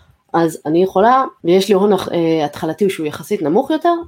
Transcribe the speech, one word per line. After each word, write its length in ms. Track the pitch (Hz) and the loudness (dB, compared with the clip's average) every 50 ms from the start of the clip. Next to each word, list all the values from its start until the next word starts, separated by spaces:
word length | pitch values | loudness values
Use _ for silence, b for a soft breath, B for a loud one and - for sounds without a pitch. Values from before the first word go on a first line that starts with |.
| b b b b b _ - | b b b b b _ -2
אז 300 | 170 170 160 156 - - | 0 0 0 -2 -4 -4
אני 160 | 143 160 170 185 | -2 0 2 2
יכולה, 420 | 190 - 190 202 226 254 262 262 - - _ - | 2 2 2 4 4 4 2 0 -2 -6 _ -2
ויש 240 | 165 175 190 190 202 | 2 2 2 2 2
לי 60 | 208 | 2
הון, 180 | 185 202 208 196 | 2 4 2 2
אה, 520 | 175 - - - 170 165 165 160 160 151 | 0 0 -2 -2 -2 0 0 0 0 -2
התחלתי 460 | 147 - - - 160 156 - 208 190 | -4 -4 -6 -6 -6 -2 -2 -2 -2
שהוא 160 | - - 160 | -2 -2 -6
יחסית 360 | 147 147 - 160 - 208 196 180 | -8 -8 -10 -8 -6 -6 -4 -2
נמוך 280 | 139 160 240 269 - | 0 0 0 0 0
יותר, 220 | 320 311 - 349 349 339 339 | -2 0 0 0 0 0 -4